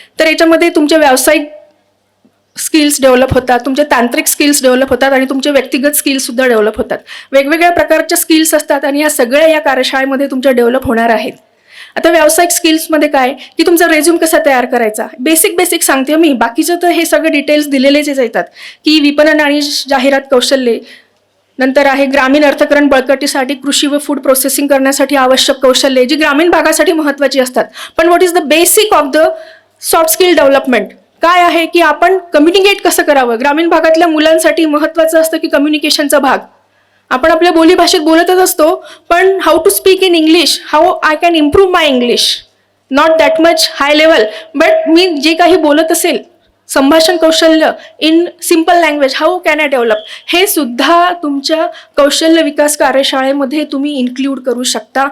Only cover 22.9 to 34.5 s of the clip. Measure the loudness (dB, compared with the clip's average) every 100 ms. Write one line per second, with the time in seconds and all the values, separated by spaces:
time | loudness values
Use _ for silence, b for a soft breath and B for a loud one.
22.9 | 2 0 -2 -2 -4 -4 -6 -4 -4 -2
23.9 | -4 -4 -4 0 0 0 -2 0 0 0
24.9 | 0 0 0 2 2 0 0 0 2 0
25.9 | 0 0 0 0 0 2 2 0 0 0
26.9 | 0 -2 -2 -2 0 -2 -2 -6 B B
27.9 | -2 2 2 2 0 0 0 2 0 2
28.9 | 0 0 0 0 B B B B B -4
29.9 | 0 0 0 2 2 2 2 0 -2 -4
30.9 | -14 _ -4 0 2 2 0 0 0 0
31.9 | 2 0 0 0 2 2 4 2 2 -2
32.9 | 0 0 2 0 0 -2 0 0 2 2
33.9 | 2 2 2 2 2 0